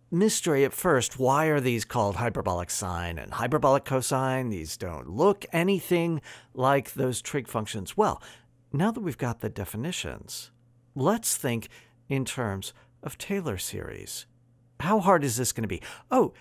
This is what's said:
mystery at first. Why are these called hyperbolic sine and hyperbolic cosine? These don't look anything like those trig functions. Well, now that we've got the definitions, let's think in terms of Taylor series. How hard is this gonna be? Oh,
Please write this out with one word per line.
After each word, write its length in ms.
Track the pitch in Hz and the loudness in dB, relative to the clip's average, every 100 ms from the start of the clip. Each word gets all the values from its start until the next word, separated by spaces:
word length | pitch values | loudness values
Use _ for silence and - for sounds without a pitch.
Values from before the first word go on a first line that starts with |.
| _ | _
mystery 520 | 165 214 214 - 143 | 2 4 4 2 4
at 120 | 139 | 4
first. 440 | - 185 143 113 127 | 4 4 4 4 2
Why 280 | 127 139 160 | 4 6 4
are 140 | 147 | 4
these 260 | 127 117 104 | 4 2 0
called 300 | 123 101 104 | 2 2 2
hyperbolic 540 | 120 - 101 90 87 | -2 0 0 -2 -2
sine 480 | - 95 87 87 82 | -4 -4 -2 -4 -6
and 140 | 52 | -8
hyperbolic 540 | - 117 147 147 135 - | -4 0 2 4 4 2
cosine? 640 | 135 120 135 131 131 123 | -2 0 0 0 0 -2
These 260 | 98 78 - | -4 -8 -8
don't 320 | 92 80 62 | -8 -8 -8
look 380 | 98 185 202 - | 2 2 2 -2
anything 720 | 165 175 196 - 175 170 160 - - - | 0 2 0 2 0 2 -2 -6 -16 -14
like 400 | - 131 139 131 | 0 2 2 0
those 300 | - 127 120 | -4 -2 -4
trig 260 | - 147 117 | -4 -6 -4
functions. 480 | 117 107 110 92 - | -6 -6 -8 -4 0
Well, 260 | 214 - - - _ _ _ | 0 0 -8 -20 _ _ _
now 200 | 139 196 | 0 0
that 100 | 233 | 0
we've 160 | 190 123 | -4 -4
got 240 | 123 113 | -4 -4
the 80 | 110 | -6
definitions, 1000 | - 98 104 143 175 - 55 - - - _ _ _ _ | -6 -8 -6 -6 -6 -8 -10 -12 -14 -14 _ _ _ _
let's 440 | - 135 226 - - | -2 0 2 0 -2
think 300 | 139 117 - - - _ - | -2 -4 -6 -14 -20 _ -4
in 200 | 139 127 | -2 -2
terms 480 | - 117 98 92 - _ _ | -2 -2 -4 -8 -14 _ _
of 140 | - - | -14 -10
Taylor 400 | - 202 165 95 | -6 -4 -4 -6
series. 720 | - 101 92 - - - - _ _ _ _ - | -6 -8 -10 -12 -12 -14 -14 _ _ _ _ -6
How 200 | 160 214 | 0 2
hard 240 | 180 180 | 6 4
is 140 | 143 113 | 4 0
this 120 | 123 | -2
gonna 160 | - 113 | -2 -4
be? 160 | 90 - - - | -6 -10 -18 0
Oh, 240 | 262 185 - | 2 2 -2